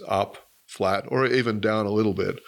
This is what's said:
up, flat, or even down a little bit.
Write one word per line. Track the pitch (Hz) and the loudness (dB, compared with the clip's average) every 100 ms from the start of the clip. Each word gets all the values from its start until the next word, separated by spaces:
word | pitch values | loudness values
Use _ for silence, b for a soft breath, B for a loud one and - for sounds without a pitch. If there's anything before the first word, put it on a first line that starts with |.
| - | -2
up, | 98 101 - - _ _ | -2 -2 -6 -20 _ _
flat, | - 95 98 - | -2 0 0 0
or | 131 131 | 0 2
even | 127 117 107 | 2 2 0
down | 107 107 101 | 0 0 2
a | |
little | 107 110 | 2 2
bit. | 92 95 95 | 0 -2 -4